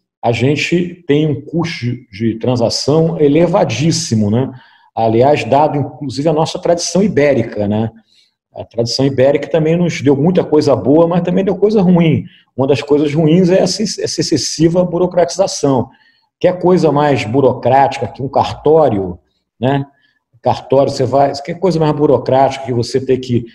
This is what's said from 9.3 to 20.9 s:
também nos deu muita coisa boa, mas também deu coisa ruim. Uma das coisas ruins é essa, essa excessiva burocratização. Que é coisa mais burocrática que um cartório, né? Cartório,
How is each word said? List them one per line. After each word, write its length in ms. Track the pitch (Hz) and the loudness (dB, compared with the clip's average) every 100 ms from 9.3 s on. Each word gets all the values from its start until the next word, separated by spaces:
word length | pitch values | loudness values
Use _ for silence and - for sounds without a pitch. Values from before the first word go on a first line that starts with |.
| 143 - | 0 -2
também 300 | 165 156 170 | -2 0 0
nos 240 | 175 - | -2 0
deu 140 | 123 135 | 0 2
muita 280 | 156 180 | 2 0
coisa 320 | - 151 147 117 | 2 2 2 0
boa, 320 | 104 151 170 | 2 4 4
mas 140 | 175 | 2
também 240 | 170 180 196 | 0 -2 -2
deu 100 | 185 | 0
coisa 260 | 208 220 | 0 2
ruim. 440 | 180 175 170 127 - - _ - | 4 4 4 0 -4 -14 _ -4
Uma 120 | 135 | 0
das 140 | 143 | 0
coisas 320 | - 143 147 | 2 0 2
ruins 360 | 143 156 170 180 | 0 2 4 4
é 100 | 190 | 2
essa, 220 | 185 - | 0 -2
essa 400 | 214 - - - | -6 -4 -6 -4
excessiva 600 | 160 160 - - 165 175 | -2 -2 -4 0 0 2
burocratização. 1080 | 180 165 180 175 165 - 190 - 143 131 - - _ _ _ _ | 0 -2 -2 0 -2 0 -4 -2 0 0 -2 -10 _ _ _ _
Que 100 | 175 | -2
é 60 | |
coisa 380 | 180 175 180 151 | 0 2 2 2
mais 320 | 143 147 131 | 2 2 0
burocrática 840 | 104 131 131 117 120 135 131 - 113 | 0 0 2 0 2 4 2 0 -8
que 140 | - | -8
um 60 | 131 | -4
cartório, 880 | 127 113 - 147 160 143 104 95 87 _ _ _ _ | -2 -2 -2 2 4 4 0 -4 -10 _ _ _ _
né? 280 | 120 139 139 _ _ _ _ _ | -2 -2 -4 _ _ _ _ _
Cartório, 500 | 127 113 - 131 135 | -4 -4 0 2 2